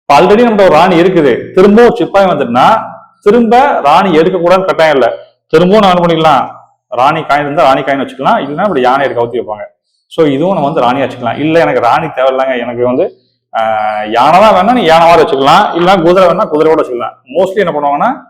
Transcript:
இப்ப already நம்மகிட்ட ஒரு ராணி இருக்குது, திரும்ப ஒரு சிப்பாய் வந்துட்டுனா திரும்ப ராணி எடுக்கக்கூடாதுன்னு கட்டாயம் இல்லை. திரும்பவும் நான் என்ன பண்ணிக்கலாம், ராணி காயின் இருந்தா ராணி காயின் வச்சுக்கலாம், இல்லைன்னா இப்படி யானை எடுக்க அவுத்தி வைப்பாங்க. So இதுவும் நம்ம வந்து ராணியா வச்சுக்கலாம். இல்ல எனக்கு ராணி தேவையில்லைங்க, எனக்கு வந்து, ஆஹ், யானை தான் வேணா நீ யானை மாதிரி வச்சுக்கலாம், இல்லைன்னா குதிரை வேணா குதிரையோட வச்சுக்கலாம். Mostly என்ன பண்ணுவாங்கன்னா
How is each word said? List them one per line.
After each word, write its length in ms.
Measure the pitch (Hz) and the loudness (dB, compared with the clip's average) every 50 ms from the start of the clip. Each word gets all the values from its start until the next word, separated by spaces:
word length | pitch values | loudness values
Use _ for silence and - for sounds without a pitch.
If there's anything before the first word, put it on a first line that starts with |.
இப்ப 120 | _ _ 143 143 | _ _ 0 2
already 220 | 170 185 208 220 247 | 2 2 2 2 2
நம்மகிட்ட 240 | 240 220 202 202 180 | 0 2 2 2 2
ஒரு 80 | 151 151 | 4 2
ராணி 160 | 170 190 185 165 175 | 2 2 2 2 2
இருக்குது, 320 | 190 180 170 151 139 113 - - - - | 2 0 0 0 0 0 -2 -6 -6 0
திரும்ப 280 | 185 185 208 208 220 240 | 2 2 4 4 4 4
ஒரு 140 | 233 - | 4 2
சிப்பாய் 340 | - 170 - - 196 196 185 165 | 0 -6 -2 0 0 0 0 0
வந்துட்டுனா 340 | 139 135 120 117 123 143 180 220 220 - - - - - _ _ _ | -2 -4 -2 0 2 2 2 2 0 -4 -10 -16 -20 -20 _ _ _
திரும்ப 340 | _ 202 214 240 233 214 240 240 277 294 - - | _ 2 2 2 2 2 2 2 2 2 -2 -2
ராணி 300 | - 139 151 175 196 196 165 151 | 0 2 2 2 2 2 2 2
எடுக்கக்கூடாதுன்னு 520 | 165 185 190 180 165 175 185 190 190 - | 2 0 0 -2 0 2 0 0 0 -2
கட்டாயம் 260 | 147 147 160 160 147 135 | 0 0 0 2 2 2
இல்லை. 120 | 131 139 - - - _ _ _ _ | 0 0 -2 -6 -16 _ _ _ _
திரும்பவும் 360 | _ - 160 175 185 196 220 202 | _ 0 2 2 4 2 2 2
நான் 100 | 190 180 | 2 2
என்ன 100 | 175 170 | 2 0
பண்ணிக்கலாம், 400 | 170 170 160 160 156 147 127 110 92 - - - _ _ _ _ _ | 0 0 2 2 2 2 2 -2 -4 -10 -20 -20 _ _ _ _ _
ராணி 320 | - 117 127 143 156 165 | -4 0 0 0 0 -2
காயின் 260 | 151 - 139 147 147 143 | -4 -2 -2 -2 -2 -4
இருந்தா 200 | 143 160 160 135 | -2 0 2 2
ராணி 120 | 135 143 | 2 0
காயின் 240 | 143 - 139 135 127 | -2 -4 -4 -4 -6
வச்சுக்கலாம், 360 | - - - 135 170 226 220 151 | -8 -10 -6 -2 -2 -2 -2 -4
இல்லைன்னா 200 | 139 147 156 190 | -6 -6 -4 -4
இப்படி 180 | 214 180 135 | -2 -2 0
யானை 240 | 123 123 127 139 139 | 0 0 0 0 -2
எடுக்க 180 | 127 120 120 120 | -2 -2 -4 -4
அவுத்தி 180 | 117 123 120 | -4 -4 -8
வைப்பாங்க. 260 | 110 101 107 104 101 - _ _ _ _ _ _ _ _ - | -8 -8 -10 -12 -14 -18 _ _ _ _ _ _ _ _ -2
So 100 | - 165 | 0 0
இதுவும் 300 | 151 139 135 160 185 196 | 0 0 -2 -2 -2 -2
நம்ம 120 | 170 143 139 | -2 -4 -4
வந்து 160 | 156 160 123 | -2 -2 -2
ராணியா 180 | 120 127 139 135 | -2 -2 -2 -4
வச்சுக்கலாம். 340 | 120 - - 123 113 113 - | -6 -8 -8 -8 -8 -6 -4
இல்ல 200 | 143 156 160 170 | -4 0 0 0
எனக்கு 220 | 160 147 139 123 | 0 0 -2 -2
ராணி 260 | 113 117 127 151 160 | 0 0 -2 -2 -4
தேவையில்லைங்க, 520 | 156 135 127 131 135 131 131 131 135 131 123 | -6 -6 -2 -2 -2 0 -2 -2 -2 -4 -6
எனக்கு 240 | 117 120 120 117 123 | -6 -8 -6 -4 -4
வந்து, 200 | 123 123 135 180 - - _ _ _ _ _ _ _ - | -2 -2 -2 -4 -4 -6 _ _ _ _ _ _ _ -6
ஆஹ், 500 | 113 110 110 110 107 107 107 107 107 107 107 | -4 -2 -2 -2 -2 -4 -4 -4 -6 -6 -4
யானை 300 | 110 113 123 147 165 180 | 0 0 2 2 4 4
தான் 140 | 208 220 196 | 4 4 2
வேணா 160 | 180 185 214 254 | 2 2 0 0
நீ 120 | 247 202 | 0 2
யானை 200 | 160 160 165 170 | 2 2 4 4
மாதிரி 160 | 165 170 165 151 | 4 4 4 2
வச்சுக்கலாம், 420 | - - 135 135 139 160 185 208 - - | 0 0 0 2 2 2 2 2 0 -2
இல்லைன்னா 280 | 170 175 180 196 190 156 | -2 0 2 2 2 2
குதிரை 220 | 165 180 190 190 175 | 2 2 4 2 2
வேணா 160 | 165 180 214 - 151 | 2 0 -4 -4 -2
குதிரையோட 260 | 151 160 156 160 151 | 0 0 2 2 0
வச்சுக்கலாம். 360 | 131 120 123 117 117 113 - _ _ _ 131 | -2 -4 -6 -8 -8 -10 -12 _ _ _ -4
Mostly 260 | 160 190 190 190 220 | -2 -2 -2 -2 -4
என்ன 140 | 196 170 151 | -4 -2 -4
பண்ணுவாங்கன்னா 360 | 147 147 143 143 147 185 226 269 - - _ | -4 -4 -4 -2 -2 -2 -4 -4 -6 -12 _